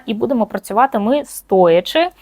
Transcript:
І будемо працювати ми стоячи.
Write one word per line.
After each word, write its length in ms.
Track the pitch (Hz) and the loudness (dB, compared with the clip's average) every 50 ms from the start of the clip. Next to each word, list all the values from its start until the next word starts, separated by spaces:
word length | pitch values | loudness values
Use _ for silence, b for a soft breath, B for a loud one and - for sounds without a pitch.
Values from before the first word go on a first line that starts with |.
| - | -2
І 80 | - 220 | -6 -6
будемо 320 | 208 247 240 277 233 214 | -4 -4 -2 -2 -2 -2
працювати 540 | - - 196 - - 196 214 254 262 - 220 | -4 -6 -10 -10 -4 -2 0 0 0 0 -2
ми 260 | 202 214 269 294 277 | -2 0 -2 -2 -4
стоячи. 720 | - - - - - 202 190 180 170 165 175 180 - - 311 339 359 - B | -6 -14 -16 -6 0 2 4 4 4 4 2 2 0 0 0 0 -2 -4 B